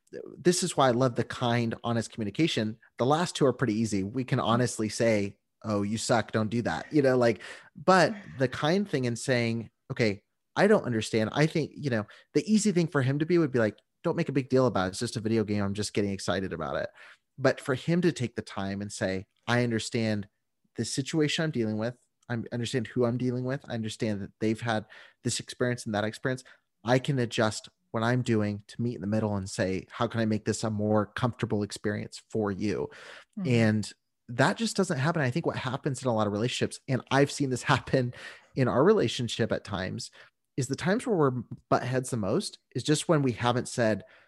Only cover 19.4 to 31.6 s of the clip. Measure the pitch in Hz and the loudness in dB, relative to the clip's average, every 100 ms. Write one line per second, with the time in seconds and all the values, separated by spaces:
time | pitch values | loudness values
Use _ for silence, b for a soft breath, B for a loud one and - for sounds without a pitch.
19.4 | - 120 123 113 - 120 110 107 98 _ | 0 0 2 0 -2 -2 0 -2 -6 _
20.4 | _ _ _ - 113 - 139 165 151 - | _ _ _ -6 -4 -4 -4 0 0 0
21.4 | 160 127 110 107 113 127 _ _ - 120 | -2 -2 -2 -2 -4 -8 _ _ -8 -6
22.4 | - 120 113 131 110 127 120 123 127 123 | -4 -6 -2 -4 -2 0 0 2 -2 -2
23.4 | 127 131 - 117 110 - 113 101 98 _ | -4 -6 -6 -6 -6 -4 -4 -2 -6 _
24.4 | 110 113 120 110 104 B B B 123 - | -2 0 0 -2 -4 B B B -4 -4
25.4 | - - 123 120 - 104 107 - 135 127 | -8 -4 -2 -2 -2 -2 -2 -4 -4 -4
26.4 | B B B _ 110 131 131 135 117 - | B B B _ 2 2 2 0 0 2
27.4 | 110 - - _ _ 117 113 127 123 110 | 0 0 -12 _ _ -2 0 0 2 2
28.4 | 104 104 - - 117 123 101 110 107 101 | 0 -4 -10 -6 -4 -4 -2 0 0 -2
29.4 | 95 - 95 95 - - 117 113 110 107 | -4 -2 -2 -2 -6 -4 -2 0 0 0
30.4 | - 104 110 104 107 107 101 - 123 - | -2 -2 -2 -2 2 2 2 -2 -2 -2
31.4 | 113 104 | -2 -2